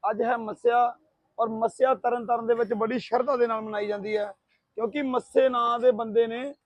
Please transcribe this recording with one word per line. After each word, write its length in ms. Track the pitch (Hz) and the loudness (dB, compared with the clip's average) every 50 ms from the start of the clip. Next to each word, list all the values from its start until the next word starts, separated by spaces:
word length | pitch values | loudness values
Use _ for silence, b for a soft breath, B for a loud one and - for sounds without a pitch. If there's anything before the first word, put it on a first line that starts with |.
| - | -2
ਅੱਜ 180 | 202 220 208 | -2 -2 0
ਹੈ 160 | 240 226 254 | 0 0 0
ਮੱਸਿਆ 420 | 233 226 214 - _ - 233 240 240 240 240 240 _ _ _ _ _ _ _ _ | -2 -4 -8 -10 _ 0 2 4 4 2 2 0 _ _ _ _ _ _ _ _
ਔਰ 120 | - 226 226 | -2 -2 -2
ਮੱਸਿਆ 420 | 220 220 226 220 - - 262 262 262 | 0 -2 -2 -2 0 0 2 2 2
ਤਰਨ 300 | - - 240 240 240 233 | 2 0 -2 -2 -2 -2
ਤਾਰਨ 220 | 202 240 233 233 | -2 -2 -2 2
ਦੇ 60 | 226 240 | 0 0
ਵਿੱਚ 200 | 233 233 202 233 | 0 0 -2 0
ਬੜੀ 260 | 202 226 220 247 240 | -2 -2 -2 -2 -4
ਸ਼ਰਧਾ 360 | - - - 254 254 277 277 | -4 0 0 0 2 2 2
ਦੇ 100 | 247 240 | 2 2
ਨਾਲ 140 | 226 226 220 | 0 0 -4
ਮਨਾਈ 260 | 220 214 214 208 208 | -4 -6 -6 -6 -4
ਜਾਂਦੀ 300 | 208 208 202 196 214 214 | -4 -4 -6 -4 -4 -2
ਹੈ, 140 | 214 208 202 196 _ _ _ _ _ _ _ _ | -2 -2 -4 -8 _ _ _ _ _ _ _ _
ਕਿਉਂਕਿ 240 | - 226 220 220 294 285 | -6 -6 -4 -2 -2 -2
ਮੱਸੇ 460 | 262 254 247 240 - - 269 262 262 | 0 -2 -2 -4 2 2 4 4 4
ਨਾਂ 300 | 254 240 233 240 240 233 | 4 2 0 0 0 4
ਦੇ 120 | 226 254 | 4 4
ਬੰਦੇ 360 | 247 208 233 220 202 233 233 | 4 4 -2 0 2 2 2
ਨੇ 260 | 226 226 240 254 285 285 _ _ | 2 0 -6 -8 -10 -12 _ _